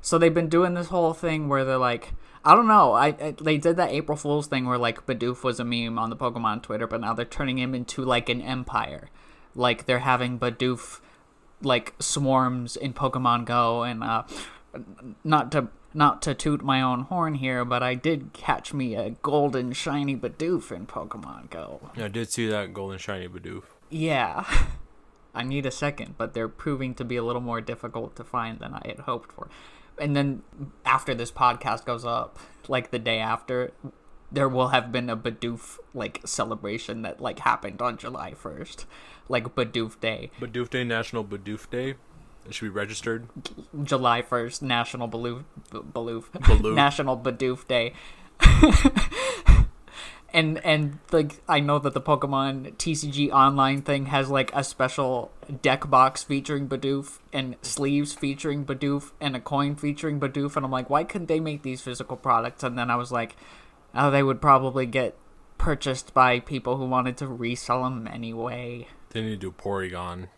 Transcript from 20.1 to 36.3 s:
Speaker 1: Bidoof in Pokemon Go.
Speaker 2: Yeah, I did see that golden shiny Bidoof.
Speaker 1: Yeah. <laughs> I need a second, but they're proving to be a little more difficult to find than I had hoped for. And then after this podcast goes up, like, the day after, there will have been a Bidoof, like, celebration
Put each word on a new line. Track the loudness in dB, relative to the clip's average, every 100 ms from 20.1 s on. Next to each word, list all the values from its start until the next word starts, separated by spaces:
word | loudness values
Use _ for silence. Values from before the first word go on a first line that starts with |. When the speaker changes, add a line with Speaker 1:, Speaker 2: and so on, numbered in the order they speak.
| -2
Speaker 1:
Bidoof | -6 -6 -2 -2 -4
in | -12 -10
Pokemon | -12 -10 -12 -14 -16 -14
Go. | -14 -14 -14 -16 -10
Speaker 2:
Yeah, |
I | -8
did | -6 -6
see | -2 -2
that | -2 -4
golden | -8 -10 -10
shiny | -8 -8 -8
Bidoof. | -12 -12 -14 -16 -20 -12
Speaker 1:
Yeah. | -6 -2 0 0 -4 4
<laughs> | 6 6 2 -12 -18 -20 _ _
I | -8
need | -4 -2 -4
a |
second, | -2 -4 -4 -12 -8
but | -6
they're | -4 -6
proving | -6 -6 -4 -6
to | -6
be | -6
a | -4
little | -2 -4
more | -4 -6
difficult | -6 -10 -8 -8 -10 -12
to |
find | -8 -6 -6 -8
than | -10
I | -10
had | -12 -12
hoped | -6 -8 -8
for. | -18 -18 -18 -20 -20 -20 -6
And | -2 0
then | 0 -2 -10 -16 -16 -6
after | 0 0 0
this | -4 -4
podcast | 2 2 2 -2 -4
goes | -4 -6
up, | -2 -4 -4 -12 -20 -20 -2
like, | -2 -2
the | -4
day | -2 -2
after, | 0 -4 -2 -4 -4 -8 -18 -18 -20 -20 -8
there | 0 2
will | 2 4
have | 4 2
been | -4 -4
a | -4
Bidoof, | -6 -4 -6 -6 -12 -20 -14
like, | -8 -8 -8
celebration | -8